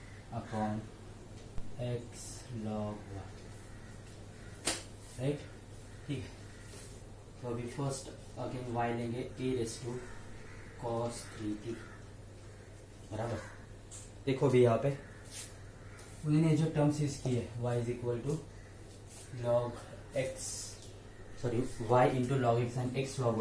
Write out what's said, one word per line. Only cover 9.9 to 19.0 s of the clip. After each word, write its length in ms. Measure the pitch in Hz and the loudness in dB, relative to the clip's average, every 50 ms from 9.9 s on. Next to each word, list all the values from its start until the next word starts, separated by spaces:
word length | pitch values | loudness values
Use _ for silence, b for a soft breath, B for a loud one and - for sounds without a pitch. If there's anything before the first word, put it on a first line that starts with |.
| 123 127 - - - - - - - - - - - - - - - - | -4 -4 -6 -8 -8 -8 -8 -10 -10 -10 -10 -10 -10 -12 -12 -12 -8 -4
cos 320 | - 117 113 117 117 117 117 - - - - | -2 0 2 2 2 0 0 -4 -6 -8 -6
three 200 | 110 107 104 104 104 - | -2 0 0 0 0 -2
t, 100 | 117 107 - - - - - - - - - - - - - - - - - - - - - - - - - - - | -4 -4 -4 -6 -10 -12 -12 -12 -12 -12 -12 -12 -12 -12 -12 -12 -12 -14 -14 -14 -14 -14 -14 -14 -14 -14 -12 -10 -6
बराबर। 260 | 104 107 113 117 113 - - - - - - - - - - - - - - - - - - | -4 -2 -2 0 -2 -2 -4 -6 -10 -12 -12 -12 -12 -12 -12 -12 -12 -12 -12 -12 -12 -4 0
देखो 220 | 139 131 135 147 131 | 0 2 6 6 8
अभी 140 | 120 123 | 10 12
यहाँ 160 | 123 117 113 113 | 12 12 10 8
पे 140 | - 139 139 - - - - - - - - - - - - - - - - - - - - - - - - - - | 6 4 2 0 -4 -12 -14 -14 -12 -10 -10 -10 -10 -10 -10 -12 -14 -14 -14 -14 -14 -12 -12 -12 -12 -12 -10 -4 2
उन्होंने 300 | 151 151 156 165 160 151 | 6 6 8 8 8 8
जो 140 | 139 160 - - | 8 6 4 6
टर्म्स 260 | 147 147 147 147 147 | 6 6 6 6 6
यूज 160 | 147 139 - - - | 4 2 2 0 2
की 100 | 131 123 | 2 2
है 140 | 113 95 - - 120 120 | 2 2 0 -2 0 0
y 100 | 123 123 120 | 2 2 2
is 60 | 117 117 120 | 2 0 0
equal 240 | - 120 120 120 117 120 | 0 0 0 0 0 0
to 60 | 139 156 160 - - - - - - - - - - - - | 0 0 0 -2 -6 -12 -14 -14 -14 -14 -14 -14 -14 -14 -14